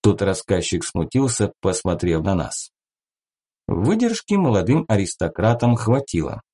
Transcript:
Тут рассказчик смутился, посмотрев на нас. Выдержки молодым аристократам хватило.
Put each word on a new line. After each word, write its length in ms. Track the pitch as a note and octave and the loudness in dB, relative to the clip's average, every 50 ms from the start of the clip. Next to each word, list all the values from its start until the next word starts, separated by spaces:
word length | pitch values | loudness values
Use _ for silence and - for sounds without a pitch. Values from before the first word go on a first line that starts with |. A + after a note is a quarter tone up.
| - | 2
Тут 180 | G#2+ F#2+ - G2+ | 2 2 2 0
рассказчик 600 | G2 F#2+ - - - G2 F2+ E2 - - E2 D#2+ | -2 -2 -4 -2 -2 -2 -2 0 -2 -4 -4 -6
смутился, 680 | - - F2+ E2 - - B2+ C3+ C3 A#2 - G#2 F#2+ - _ | -6 -4 -4 -4 -2 0 0 0 0 0 0 -2 -2 -2 _
посмотрев 600 | - F#2+ F#2 - - F#2 F2 E2 - F2 E2 D#2+ D#2+ | -2 -2 -2 -2 -2 -2 -2 0 0 0 0 0 0
на 120 | F#2+ G2 | 0 0
нас. 360 | F2 D2+ - - - - - _ _ _ _ _ _ _ _ _ _ _ _ _ _ _ _ _ _ _ - | 0 -2 -4 -8 -12 -14 -14 _ _ _ _ _ _ _ _ _ _ _ _ _ _ _ _ _ _ _ -4
Выдержки 640 | - E2+ F#2+ C3 G#3 A3 B3 A#3 A3+ - - - G#3 | -2 0 2 2 2 2 2 0 0 -4 -4 -2 0
молодым 540 | G3+ F#3 C#3 A2 G2 F2 F2+ C3+ D#3+ D#3+ - | 2 2 4 2 2 2 2 2 0 2 0
аристократам 880 | A2+ G2+ G2 F2 - _ F2+ E2 - - F2+ A2 A#2 A#2 A#2+ A#2+ A#2+ | 0 0 0 -2 -4 _ -6 -6 -2 0 0 2 2 2 2 2 2
хватило. 640 | A#2 A#2+ A2 A#2+ C3+ C#3 - - E2+ D2+ C2+ - A2 - _ | 2 2 0 0 0 0 -2 -4 -4 -4 -4 -8 -10 -14 _